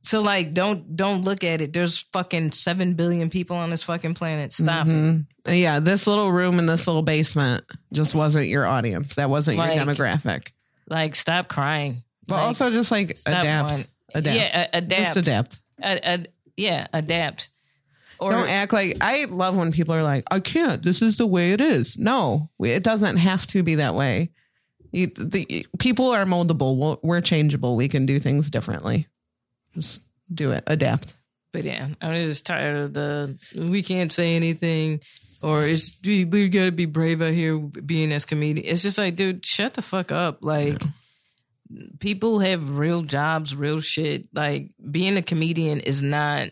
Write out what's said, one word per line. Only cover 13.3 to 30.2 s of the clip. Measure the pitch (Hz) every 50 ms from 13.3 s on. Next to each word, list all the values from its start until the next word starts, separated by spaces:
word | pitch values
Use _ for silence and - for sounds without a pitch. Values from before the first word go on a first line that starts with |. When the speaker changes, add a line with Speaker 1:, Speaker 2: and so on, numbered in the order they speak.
| 156 180 175
Speaker 2:
adapt. | 147 151 156 143 147
Speaker 1:
whining. | 147 139 131 - _ _ _ _ -
Speaker 2:
Adapt. | 151 160 151 220
Speaker 1:
Yeah, | 226 214 - - 170 175 - -
a-, | 175
adapt. | 175 170 185 190 190
Speaker 2:
Just | 175 160
adapt. | 190 175 156 127 104 123 - - - _ _ _ - -
Speaker 1:
A-, | 196 196 - - 175 175
a-, | 180 170 - _ _ _ _ _
yeah, | - 196 214 170 143 - - -
adapt. | 160 156 151 165 170 165 147 - - - - _ _ _ _ _ _ _ _ _ _ _ - - -
Or | - 196
Speaker 2:
Don't | 214 233 - -
act | 185 196 202 196 -
like, | 214 196 180 - -
I | - 202 254 285 294
love | 214 180 180 185 185 185
when | 196 170 165 156
people | 160 170 156 165
are | 160 156
like, | 151 139 131 - -
"I | - 196
can't. | 185 - - 320 339 277 165 - -
This | 170 185 - 226
is | 226 208
the | - 233
way | 214 185 180 175 175 190
it | 214
is." | 269 320 254 143 - - - -
No, | - 208 254 269 196 135 104 156 151 156 _ _
we, | - 113
it | 120 175 185
doesn't | 226 226 214 208 196 -
have | 180 170 190 185 185 - -
to | - 202 175
be | 165 160
that | 151 147 127 80
way. | 98 139 135 107 90 165 165 _ _ _ _ _ _ _ _ _ _ - - -
You, | 180 180 -
the, | - - 107 160 - 202 - - - 82 - - - 175
people | - 254 247 214 254 254
are | 247 214 196
moldable. | 185 180 175 175 170 165 151 135 131 135 127
We'll, | 139 156 151 - -
we're | 160 175 175 170
changeable. | - 175 156 151 151 147 139 127 123 123
We | 110 123 139
can | - 143 131
do | 135 139 143
things | 139 - 135 143 151 147
differently. | 147 123 - - - - - 107 117 - 151 _ _ _ _ _ _ _ _ _ _ _ _ _ _
Just | 170 151 - - - _ _ _ _